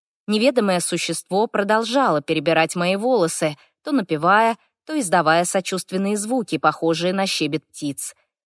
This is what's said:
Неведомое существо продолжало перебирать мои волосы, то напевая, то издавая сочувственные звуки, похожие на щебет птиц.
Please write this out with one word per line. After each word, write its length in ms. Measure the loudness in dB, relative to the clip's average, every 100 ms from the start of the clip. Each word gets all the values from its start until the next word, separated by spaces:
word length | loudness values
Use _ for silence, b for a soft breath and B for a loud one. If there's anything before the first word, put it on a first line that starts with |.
| _ _ -4
Неведомое 520 | 2 2 2 2 0
существо 680 | -2 -4 -4 -6 -4 -2 0
продолжало 720 | 0 0 0 0 0 2 0
перебирать 540 | 0 -2 2 2 0 0
мои 200 | -2 0
волосы, 640 | 0 2 0 0 -4 -6 b b
то 80 | -2
напевая, 680 | -2 0 0 4 4 4 0 _ _ -6
то 140 | -4
издавая 460 | 2 2 4 2 2
сочувственные 720 | -2 -2 -6 -4 -4 -2 -2
звуки, 400 | -2 -4 -2 -2
похожие 560 | 0 0 -2 0 -2
на 120 | -2 -2
щебет 400 | -2 -2 -4 _
птиц. 480 | -10 -8 -8 -10 -12 _ _